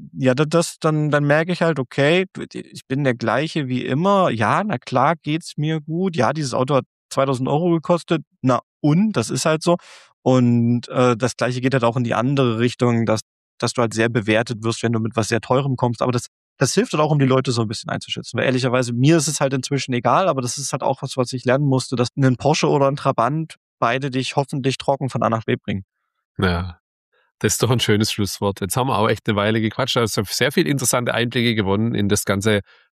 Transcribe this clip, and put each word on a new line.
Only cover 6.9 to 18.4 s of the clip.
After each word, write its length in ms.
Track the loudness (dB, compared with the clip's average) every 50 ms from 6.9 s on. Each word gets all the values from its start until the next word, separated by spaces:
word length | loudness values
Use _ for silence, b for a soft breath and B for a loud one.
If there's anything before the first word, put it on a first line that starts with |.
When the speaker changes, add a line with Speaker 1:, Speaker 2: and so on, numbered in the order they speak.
| _ _ _ _
Speaker 1:
zweitausend 360 | -2 -2 0 0 0 -2 -2
Euro 260 | -2 -2 0 0 0
gekostet. 500 | 0 0 2 0 0 0 0 -2 -2 -2 -2 -8 _ _
Na 200 | 0 0 0 0 -2 _ _ _
und? 320 | 0 2 4 4 2 2
Das 160 | 0 -2 -2 -2
ist 160 | -4 -2 0
halt 180 | 0 0 2
so. 140 | 2 2 2 0 B B B B B B B _
Und, 680 | _ 4 4 6 6 6 4 4 4 2 2 0 -2 -4
äh, 260 | 0 2 2 2 2
das 200 | 2 0 -2 -2
Gleiche 240 | -2 -4 -2 -2 -2
geht 140 | -2 0 0
halt 100 | 2 2
auch 120 | 2 0 0
in 60 | -2
die 100 | 0 0
andere 440 | 0 0 0 2 2 2 2 2 0
Richtung, 460 | 0 -2 0 0 0 2 2 2 2
dass, 160 | 0 0 -2 -4 _ _ _ _ _ _ _
dass 160 | -4 -4 0
du 80 | 0
halt 100 | -2 0
sehr 160 | 0 0 0 0
bewertet 540 | 0 0 0 2 2 2 2 0 -6 -4
wirst, 200 | -4 -4 -4 -2
wenn 100 | -2 -2
du 80 | 0 0
mit 140 | -2 -2 -2
was 140 | -2 -2 0
sehr 140 | -2 -4
Teurem 340 | 0 0 0 0 0 -2 -2
kommst. 240 | 0 0 -2 0 0
Aber 120 | -2 -2
das, 160 | -2 -2 -4 -6 _ _ _ _ _
das 160 | _ -2 0
hilft 220 | 2 0 0 0 0
halt 80 | 0
auch, 80 | 2 2
um 80 | 2 2
die 80 | 4
Leute 260 | 4 4 2 2 0
so 80 | -2 -2
ein 80 | -2 -2
bisschen 220 | -6 -8 -8 -8
einzuschätzen. 480 | -8 -8 -8 -10 -12 -12 -10 -8 -4
Weil 80 | -2